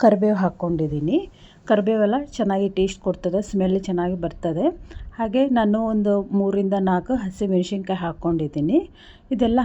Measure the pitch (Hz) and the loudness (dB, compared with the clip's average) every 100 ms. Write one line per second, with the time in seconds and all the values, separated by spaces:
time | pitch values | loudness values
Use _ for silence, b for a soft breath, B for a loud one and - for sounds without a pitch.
0 | 226 202 214 202 185 - 175 165 156 147 | 4 6 2 2 0 0 -4 -2 -2 -2
1 | 151 302 392 b b b - 208 202 220 | 0 0 -2 b b b 0 2 2 2
2 | 208 214 190 - 202 196 196 196 190 - | 2 0 -4 -4 -2 0 -2 0 -2 -2
3 | 190 180 180 185 208 196 185 190 190 175 | -6 -4 -2 -2 -2 0 0 0 0 -2
4 | 175 180 165 - 175 160 285 - B B | -2 -2 -6 -4 -4 0 -2 -2 B B
5 | B - 226 247 269 240 214 214 226 214 | B -6 -2 0 2 2 2 2 0 0
6 | 208 202 196 196 196 196 190 196 190 180 | 2 0 0 0 2 2 0 0 2 0
7 | 170 254 196 - 202 185 180 196 185 185 | 0 -4 -4 -4 0 0 0 -4 -4 -4
8 | 175 160 170 165 151 151 147 294 - B | -4 -4 -2 -2 -2 -2 2 2 0 B
9 | B B - 240 233 240 | B B -8 0 2 2